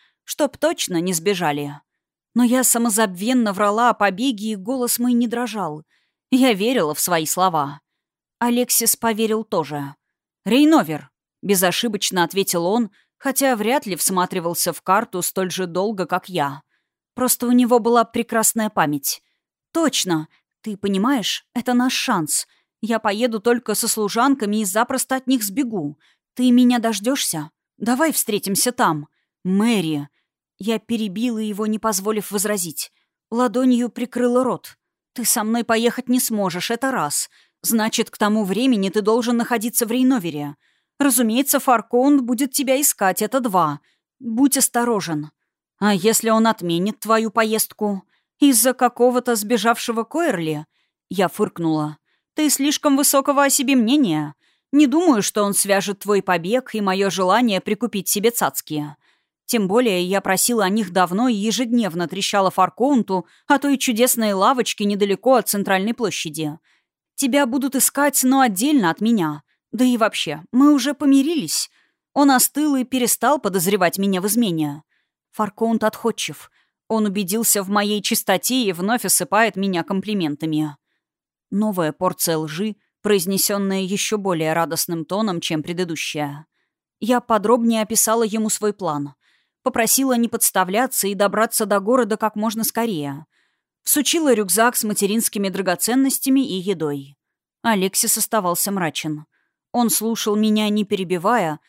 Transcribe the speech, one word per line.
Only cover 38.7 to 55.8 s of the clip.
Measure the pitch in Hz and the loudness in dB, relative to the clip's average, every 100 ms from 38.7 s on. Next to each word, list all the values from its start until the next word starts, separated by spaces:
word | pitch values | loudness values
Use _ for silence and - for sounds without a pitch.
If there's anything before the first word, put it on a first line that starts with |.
| 220 190 | 2 0
ты | 214 | 0
должен | 202 233 233 233 | 2 2 2 0
находиться | 226 233 226 - 220 | 0 -2 -2 -4 -2
в | |
Рейновере. | 254 254 254 165 147 143 151 _ _ _ - | 2 2 2 -2 -6 -8 -12 _ _ _ -2
Разумеется, | 277 254 226 233 277 277 | 0 2 2 0 0 0
Фаркоунд | 262 233 - 240 269 285 | 2 2 2 2 4 4
будет | 233 240 277 | 2 -2 -2
тебя | - 262 262 | -2 0 0
искать, | 285 - 190 180 | 0 0 0 0
это | 214 269 | -2 -2
два. | 240 185 156 143 _ _ _ _ | 0 2 2 -2 _ _ _ _
Будь | 233 220 277 269 | -6 2 2 2
осторожен. | - 240 240 175 160 151 151 _ _ _ _ - | 0 0 0 -2 -2 -6 -8 _ _ _ _ -2
А | 202 | 0
если | 196 214 214 220 | 2 2 2 2
он | 220 226 | 2 2
отменит | 220 175 170 196 - | 0 -2 -2 -2 -4
твою | 208 226 226 | 0 0 2
поездку? | 233 220 220 - - 208 196 - _ _ - | 0 0 0 -4 -4 -4 -4 -10 _ _ 2
Из-за | 285 240 262 | 4 6 2
какого-то | 247 247 - 247 247 247 226 | 2 0 4 2 2 0 -2
сбежавшего | 208 240 226 233 - 226 | 0 0 2 0 -2 -4
Койерли?" | 226 311 339 185 160 151 160 _ _ _ - | -4 -2 0 0 -2 -6 -8 _ _ _ -8
Я | 185 175 | -2 -2
фыркнула. | - 208 - 165 156 151 151 _ _ _ | 0 -4 -2 -2 0 -2 -8 _ _ _
"Ты | - 302 | -2 0
слишком | - 285 - 302 269 | 2 0 0 2 2
высокого | 277 277 269 277 277 | 4 2 2 2 2
о | |
себе | 277 254 262 | 2 2 2
мнения. | 220 302 220 151 151 - _ _ _ | 4 2 2 0 -4 -10 _ _ _
Не | 285 285 | 2 4
думаю, | 311 359 226 | 4 4 2
что | - 214 | 2 0
он | 202 | 0
свяжет | 190 202 190 | 0 2 0